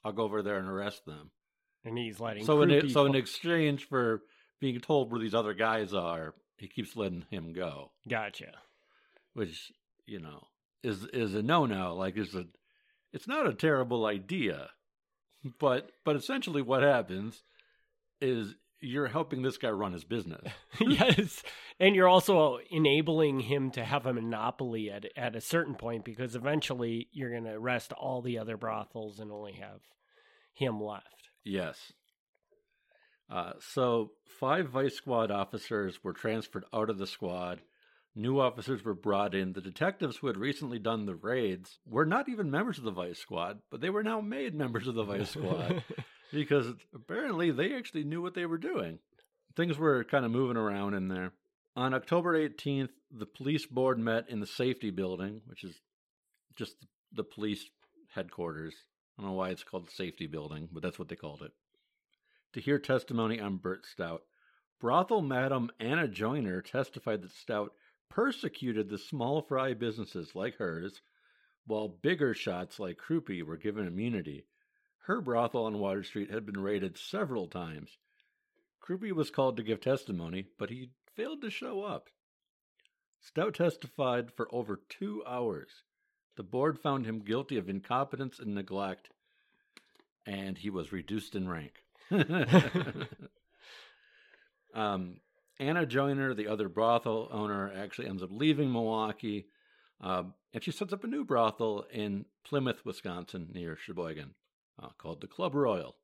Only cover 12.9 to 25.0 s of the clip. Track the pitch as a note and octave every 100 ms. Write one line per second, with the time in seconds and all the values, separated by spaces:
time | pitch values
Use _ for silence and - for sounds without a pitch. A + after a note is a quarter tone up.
12.9 | _ _ - - D4 A#3 G#2 D#3+ C#3 B2
13.9 | A#2+ G#2+ G#2 F#2+ F#3 A2+ D2 C#2 - _
14.9 | _ _ _ _ _ C#3 - C#3+ B2+ -
15.9 | _ - C#3+ - C4+ A#3+ D3 A#2+ C3 C#3+
16.9 | B2+ F2+ F#2 G#2+ - _ _ _ _ _
17.9 | _ _ _ C3+ A#2+ G2+ - _ _ C3+
18.9 | C3 C3+ C#3+ D3 C#3 C3 - A#2+ G2+ G2+
19.9 | F2 - A2+ E2+ D#2 - - - - A#3+
20.9 | C#4+ B3 F#3 G3+ - - - - - F#3+
21.9 | G3 F#3 F#3 F#3+ F#3 D3+ A#2+ - E3 D3
22.9 | D3 D#3+ D#3 D3+ C3+ A#2 C#3+ C3 B2+ A2
23.9 | C#3+ C3 B2 A2+ A2+ A#2 - B2+ A2+ G#2
24.9 | G2+